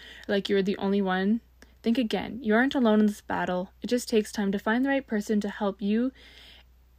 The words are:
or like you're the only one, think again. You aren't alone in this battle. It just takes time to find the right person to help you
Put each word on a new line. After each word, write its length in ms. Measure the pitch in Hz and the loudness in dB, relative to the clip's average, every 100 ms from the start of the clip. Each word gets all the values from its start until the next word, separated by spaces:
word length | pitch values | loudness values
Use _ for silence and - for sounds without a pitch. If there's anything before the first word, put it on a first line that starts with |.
| - - - | -20 -18 -4
or 60 | |
like 160 | 202 196 | -2 0
you're 120 | 202 | 0
the 140 | 196 190 | 0 -2
only 240 | 196 202 | 0 0
one, 400 | 190 185 196 226 - _ - _ | 0 0 0 0 -4 _ -20 _
think 140 | 226 233 | -2 0
again. 440 | 226 190 - 233 | 0 -2 -4 -6
You 120 | 233 | 0
aren't 200 | 214 269 | 2 2
alone 260 | 277 233 214 | 2 4 6
in 60 | 214 | 4
this 160 | 208 | 0
battle. 480 | - 180 175 180 185 _ | -6 -4 -2 -4 -6 _
It 60 | 202 | -4
just 200 | 247 - | -4 0
takes 240 | 226 214 | 0 0
time 220 | - 196 | -4 -2
to 60 | 196 | -2
find 260 | 220 233 | -2 0
the 60 | 269 | 0
right 160 | 277 - | -2 -2
person 340 | 214 208 208 | -6 -2 -2
to 80 | 202 | -2
help 320 | - 202 196 | -4 -4 -2
you 320 | 202 220 254 - - - - - - _ _ | -2 0 -2 -6 -20 -20 -20 -20 -20 _ _